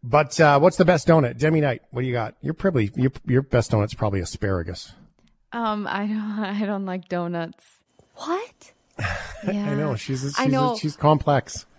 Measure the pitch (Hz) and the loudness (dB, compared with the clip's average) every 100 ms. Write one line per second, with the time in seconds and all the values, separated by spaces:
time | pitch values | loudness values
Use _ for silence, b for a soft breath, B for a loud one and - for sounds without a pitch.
0 | 123 147 151 - 156 143 170 - 175 175 | 2 2 2 4 6 8 6 6 4 4
1 | - 160 123 120 151 160 147 120 _ 123 | 6 6 6 0 0 2 0 -2 _ -6
2 | 127 120 117 - 139 165 196 151 104 - | -4 -2 -4 -6 -8 -2 0 2 0 0
3 | 131 - - 127 139 123 110 110 104 - | -2 -2 0 0 2 0 2 0 0 -2
4 | 107 101 87 - 101 95 85 87 - - | -2 -2 -6 -6 -2 -2 -4 -10 -14 -20
5 | _ _ _ _ _ 233 226 214 208 196 | _ _ _ _ _ -6 -4 -4 -4 -4
6 | 208 214 214 208 202 202 208 202 190 185 | -4 -4 -4 -6 -4 -4 -2 -4 -4 -8
7 | 175 175 175 170 165 - - - _ _ | -6 -6 -4 -6 -8 -8 -12 -12 _ _
8 | _ - 285 349 480 _ - _ _ - | _ -14 -6 -6 -6 _ -20 _ _ -8
9 | - - - - 208 202 202 139 151 113 | -6 -6 -10 -10 -6 -4 -2 -2 -2 -4
10 | - 131 139 143 262 262 254 220 156 - | -6 -6 -4 -2 0 2 0 -2 -6 0
11 | 147 156 - 139 - - - | 2 2 2 0 0 -14 -16